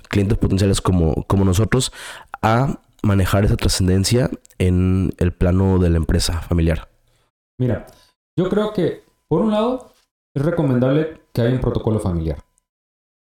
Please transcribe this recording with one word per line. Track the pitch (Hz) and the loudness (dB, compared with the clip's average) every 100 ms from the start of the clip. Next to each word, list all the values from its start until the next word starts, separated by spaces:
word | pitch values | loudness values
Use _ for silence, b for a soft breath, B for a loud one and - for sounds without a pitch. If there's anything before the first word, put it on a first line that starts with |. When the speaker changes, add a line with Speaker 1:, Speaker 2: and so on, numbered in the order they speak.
| - | -4
Speaker 1:
clientes | 101 98 - | 0 0 0
potenciales | 92 92 98 95 | 0 2 2 2
como, | - 92 80 - | 0 2 2 0
como | - 95 | 0 2
nosotros | 95 90 110 127 - B B B B - | 2 2 0 0 -2 B B B B -4
a | 110 117 139 - _ _ | 0 2 0 -4 _ _
manejar | 107 98 92 101 | 0 2 2 2
esa | 101 117 | 2 0
trascendencia | - - 92 95 95 120 - - _ - | -2 0 2 2 2 0 0 -6 _ -2
en | 92 90 92 92 92 - | 0 2 2 0 0 -2
el | 87 | -2
plano | - 90 92 95 95 | 0 0 2 2 2
de | 87 | 2
la | 82 | 2
empresa | 78 87 - 82 | 0 0 -2 -6
familiar? | - 87 82 80 - _ _ _ _ _ _ - | -2 0 0 -2 -8 _ _ _ _ _ _ -6
Speaker 2:
Mira, | 123 107 - B B _ _ - | -4 -4 -8 B B _ _ -4
yo | 180 | -2
creo | 196 214 | -2 -2
que, | 190 147 - _ _ _ | -2 -4 -4 _ _ _
por | 160 | 0
un | 214 | 0
lado, | 208 233 262 - _ _ _ _ | 0 -2 -4 -10 _ _ _ _
es | 131 | -4
recomendable | 151 170 147 123 131 147 160 - _ | -2 0 0 2 2 2 -2 -8 _
que | - | -2
haya | 120 | 0
un | 127 | 0
protocolo | 123 - 113 107 | 0 -2 0 -2
familiar. | 98 85 80 73 - _ _ _ _ _ _ _ | 0 -2 -2 -6 -12 _ _ _ _ _ _ _